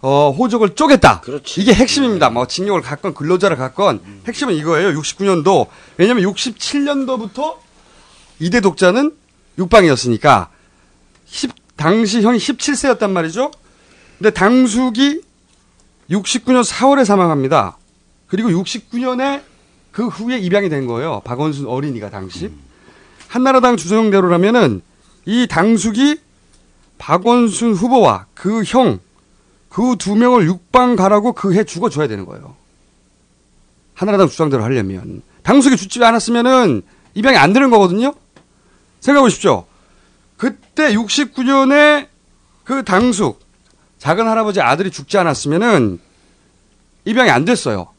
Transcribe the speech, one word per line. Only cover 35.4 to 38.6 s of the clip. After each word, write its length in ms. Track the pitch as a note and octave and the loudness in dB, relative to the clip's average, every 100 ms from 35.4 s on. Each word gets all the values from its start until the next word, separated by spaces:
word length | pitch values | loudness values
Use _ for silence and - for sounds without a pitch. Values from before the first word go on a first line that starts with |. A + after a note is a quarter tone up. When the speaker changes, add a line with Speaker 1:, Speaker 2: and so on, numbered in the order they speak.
Speaker 1:
당수기 340 | - C4+ C4 B3 | 2 4 4 0
죽지 260 | F#3+ A#3+ | -4 0
않았으면은 800 | A#3 A3+ - A#3+ A#3+ C4 A3+ A2+ - _ _ - | 2 2 0 0 2 4 2 0 -6 _ _ -2
입양이 220 | A3+ A#3+ | 2 4
안 160 | C#3+ | 4
되는 160 | G#3+ C#4 | 4 4
거거든요. 440 | A#3 F#3+ F#3 B3+ C#4+ _ _ _ _ | 4 4 2 -2 -4 _ _ _ _